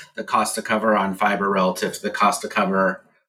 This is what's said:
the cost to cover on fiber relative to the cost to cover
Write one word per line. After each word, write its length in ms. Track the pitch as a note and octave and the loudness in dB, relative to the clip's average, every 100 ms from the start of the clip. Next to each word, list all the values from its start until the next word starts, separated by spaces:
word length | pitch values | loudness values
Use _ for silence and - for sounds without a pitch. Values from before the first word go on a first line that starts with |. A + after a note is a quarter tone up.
| - - | -14 -12
the 80 | |
cost 320 | G#2+ A2+ G#2+ - | -2 -2 0 -4
to 60 | |
cover 340 | - A2 A2 G#2 | -2 0 2 2
on 180 | F#2+ | 2
fiber 340 | F#2+ G#2+ G2 G2 | 0 0 0 0
relative 440 | G2 F#2 F2+ G2+ | 2 2 0 -4
to 100 | - | -4
the 80 | G#2 | -6
cost 320 | - G2+ - | 0 2 2
to 60 | G#2+ | -2
cover 560 | A2 F#2+ F#2+ F#2+ F#2 _ _ | -2 0 2 0 0 _ _